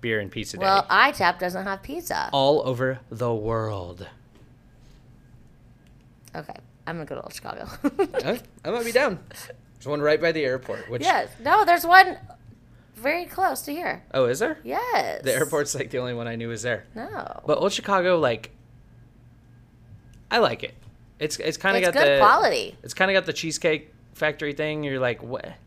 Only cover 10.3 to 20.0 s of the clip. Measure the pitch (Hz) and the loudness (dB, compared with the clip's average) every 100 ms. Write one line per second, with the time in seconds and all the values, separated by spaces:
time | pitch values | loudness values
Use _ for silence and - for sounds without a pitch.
10.3 | 160 139 127 - 98 - 120 330 285 113 | 0 0 -2 -4 -10 -6 -4 0 0 -2
11.3 | - 240 381 403 349 330 370 381 - - | -6 2 4 6 4 8 8 8 4 -14
12.3 | - - - - - - - 254 330 339 | -20 -20 -20 -20 -20 -20 -6 -2 -2 -4
13.3 | - 370 - - 294 349 - - - 123 | -2 0 0 -6 -6 -6 -6 -6 0 2
14.3 | 135 240 311 233 294 494 415 120 76 131 | 2 -2 -4 -4 -4 0 0 0 -4 -2
15.3 | 123 147 156 143 135 120 127 123 120 117 | 0 2 0 -2 -4 -4 -4 -4 -6 -6
16.3 | 117 117 117 120 110 - - 277 415 - | -6 -6 -6 -4 -4 -6 -14 -10 -10 -10
17.3 | - - 151 196 196 220 196 180 175 139 | -10 -2 0 0 -2 0 0 2 2 2
18.3 | 117 - - - - - - - - - | 0 -8 -20 -20 -20 -20 -20 -20 -20 -20
19.3 | - - - - - - - | -20 -20 -20 -20 -20 -20 -20